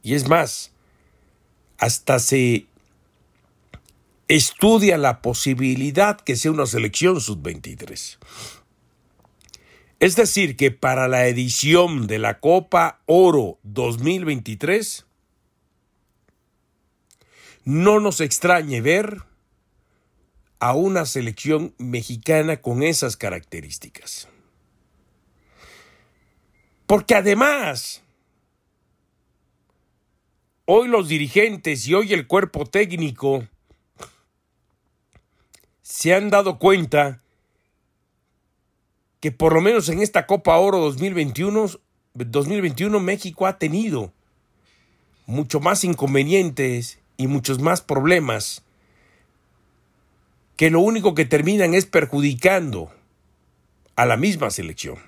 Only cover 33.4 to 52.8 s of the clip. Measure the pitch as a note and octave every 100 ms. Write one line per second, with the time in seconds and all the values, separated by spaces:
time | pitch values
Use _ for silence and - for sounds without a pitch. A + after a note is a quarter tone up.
33.4 | A#2 _ _ _ _ _ - _ _ _
34.4 | _ _ _ _ _ _ _ _ _ _
35.4 | _ _ _ _ - - E3 F#3 G#3 G3+
36.4 | F#3+ D#3+ F#3+ G3 D#3 D3 C#3+ B2+ _ _
37.4 | _ _ _ _ _ _ _ _ _ _
38.4 | _ _ _ _ _ _ _ _ D#3 B2
39.4 | D#3+ D#3+ F#3 A#3 D#3 E3 G#3 G3+ - G3
40.4 | F3+ E3 G3 F#3+ D#3 C3+ F#3 F3+ D3 A#2+
41.4 | F#3 G#3+ G#3 E3+ _ _ _ - B2 C#3+
42.4 | C#3+ G#3 F3+ B2+ G3 G#3 F#3 G3+ F#3+ D#3+
43.4 | F#3+ F#3+ E3 E3 A3+ C#3+ G2 _ _ _
44.4 | _ _ _ _ _ _ _ _ - A2+
45.4 | D3 D#3 D#3 G3 F3+ D#3+ C#3 C#3 C#3+ F#3+
46.4 | F3+ C3+ C3 B2 A#2+ - _ _ C3 C#3
47.4 | A#2+ C3 D3+ F3+ - C#3 C#3+ F3 C#3+ G#2+
48.4 | - - _ _ _ _ _ _ _ _
49.4 | _ _ _ _ _ _ _ _ _ _
50.4 | _ - D#3+ D#3+ G3+ A3+ G3 D#3 C#3+ D3+
51.4 | D#3 G#3 F3+ F3+ F#3 E3+ D3 C#3+ C#3+ B2+
52.4 | F3+ F#3+ D#3+ G2